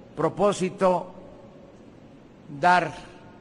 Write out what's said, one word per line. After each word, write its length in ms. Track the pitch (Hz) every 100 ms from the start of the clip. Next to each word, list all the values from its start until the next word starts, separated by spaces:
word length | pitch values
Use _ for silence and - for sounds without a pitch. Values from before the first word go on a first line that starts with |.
| -
propósito 1000 | - 160 160 202 - 180 - 185 180 - - - - - - - - - - - - - - - 143
dar 340 | 175 180 151 - - - - -